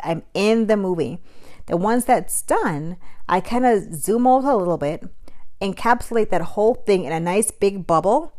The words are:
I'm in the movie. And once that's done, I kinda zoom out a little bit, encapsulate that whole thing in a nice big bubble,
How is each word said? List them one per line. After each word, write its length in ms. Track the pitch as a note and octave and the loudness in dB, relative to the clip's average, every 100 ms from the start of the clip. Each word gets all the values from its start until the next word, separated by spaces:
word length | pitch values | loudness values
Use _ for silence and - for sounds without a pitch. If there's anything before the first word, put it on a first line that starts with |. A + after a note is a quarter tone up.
I'm 180 | - E3 - | -4 -6 -6
in 320 | F3 G#3 A3+ G#3+ | 0 2 2 2
the 100 | G#3+ | 2
movie. 440 | F#3 F3 - F3 - - - - - | 0 -2 -2 -6 -12 -14 -14 -12 -4
And 140 | E3+ | 0
once 220 | G3+ B3 | 2 2
that's 380 | B3 A3+ - - | 2 2 0 -4
done, 540 | - F4+ D4+ D3 D#3+ F3+ - - - | 0 0 0 -2 -6 -8 -8 -6 -2
I 120 | F#3 | 0
kinda 540 | - B3 B3+ G#3+ - | 0 2 4 2 0
zoom 320 | D#3+ C#3+ A3+ B3 | -6 -2 2 4
out 180 | C4 | 4
a 120 | C4+ A#3 | 4 2
little 220 | F3 D#3 | 0 -2
bit, 300 | C#3+ E3 - - - - - - | -2 -4 -8 -12 -10 -8 -8 -6
encapsulate 680 | G3 F#3 A#3 A#3+ - A#3 G#3 | -6 0 2 2 0 0 2
that 120 | F3 | 2
whole 320 | F3 - G#3+ | 0 2 2
thing 300 | B3+ - F#3+ | 2 2 2
in 80 | D#3+ | 0
a 80 | D#3+ | -2
nice 320 | F3 G3 - | 0 0 0
big 340 | - G3+ G3 E3+ | 0 0 0 0
bubble, 460 | D#3+ F3+ C4 - | 2 4 2 0